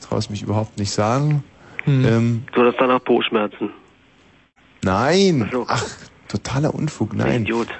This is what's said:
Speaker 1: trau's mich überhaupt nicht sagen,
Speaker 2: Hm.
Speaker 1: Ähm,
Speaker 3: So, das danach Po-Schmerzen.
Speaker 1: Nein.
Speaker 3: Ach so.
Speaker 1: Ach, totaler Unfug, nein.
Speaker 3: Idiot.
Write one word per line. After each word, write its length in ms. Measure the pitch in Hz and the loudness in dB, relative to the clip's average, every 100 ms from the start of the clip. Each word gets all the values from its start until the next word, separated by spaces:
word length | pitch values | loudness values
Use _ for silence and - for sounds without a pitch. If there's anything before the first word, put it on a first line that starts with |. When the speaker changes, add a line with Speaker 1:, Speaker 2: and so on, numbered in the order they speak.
Speaker 1:
trau's 300 | - 110 101 | -6 -4 -4
mich 120 | 101 | -6
überhaupt 360 | 104 104 110 - | -4 -2 -2 -4
nicht 120 | 101 | -4
sagen, 540 | - 107 131 151 147 - - - - | 0 0 2 2 0 -2 -14 -16 -6
Speaker 2:
Hm. 200 | - 135 | 0 2
Speaker 1:
Ähm, 380 | 127 113 117 113 139 | 4 4 2 0 -2
Speaker 3:
So, 80 | - | 2
das 100 | 120 - | 2 4
danach 240 | 127 127 | 2 2
Po-Schmerzen. 680 | - 120 - 110 104 - 104 - - _ _ _ _ _ _ _ _ _ | 2 0 2 0 -2 -4 -8 -8 -20 _ _ _ _ _ _ _ _ _
Speaker 1:
Nein. 640 | 95 95 135 185 196 147 101 | 0 2 2 4 4 2 0
Speaker 3:
Ach 40 | |
so. 120 | 127 113 | -2 -2
Speaker 1:
Ach, 160 | 113 - - - - - | -4 -4 -10 -20 -20 -8
totaler 460 | 104 - 127 151 | -8 -4 -2 -2
Unfug, 400 | - 156 - 107 | -2 -4 -4 -4
nein. 280 | 107 127 127 | -2 0 0
Speaker 3:
Idiot. 260 | 101 117 113 - | 0 -2 -4 -8